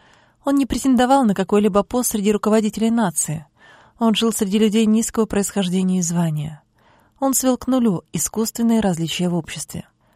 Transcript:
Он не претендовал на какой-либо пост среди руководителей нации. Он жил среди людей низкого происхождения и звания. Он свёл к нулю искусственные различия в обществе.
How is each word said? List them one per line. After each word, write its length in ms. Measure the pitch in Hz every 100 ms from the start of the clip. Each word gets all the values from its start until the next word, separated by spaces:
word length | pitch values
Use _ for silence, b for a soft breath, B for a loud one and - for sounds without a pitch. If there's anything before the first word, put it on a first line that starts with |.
| b b b b 285
Он 100 | 277
не 120 | 269
претендовал 580 | 269 269 240 247 277 226
на 80 |
какой-либо 480 | 196 190 208 208 202
пост 300 | 196 247 233
среди 200 | 214 202
руководителей 600 | 208 214 220 214 208 226
нации. 560 | 226 196 - - 151 - b b b b -
Он 160 | 226
жил 180 | 214 226
среди 280 | - 196 208
людей 260 | 220 220 214
низкого 400 | 220 220 - 214
происхождения 720 | 202 196 196 180 185 185 185
и 60 |
звания. 580 | 170 175 170 151 151 151 _ b b b b b
Он 140 | 269
свёл 240 | 262 262 247
к 80 | -
нулю 380 | 262 226 170 -
искусственные 680 | 170 - 208 226 - 233 226
различия 480 | 202 160 160 - 180
в 60 | 170
обществе. 500 | - 156 - - - _ _